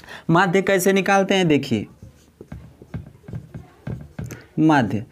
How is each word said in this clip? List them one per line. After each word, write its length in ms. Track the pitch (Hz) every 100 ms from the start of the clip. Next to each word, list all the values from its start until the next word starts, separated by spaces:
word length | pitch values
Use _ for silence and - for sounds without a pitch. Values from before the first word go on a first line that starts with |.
| - - -
माध्य 320 | 165 190 190
कैसे 320 | 190 196 196
निकालते 420 | 190 190 196 196 196
हैं? 120 | 175
देखिए 400 | 143 143 110 - - - - _ - - - - - - - - - - - - - - - - - - - - - - -
माध्य, 460 | 156 147 107 104 -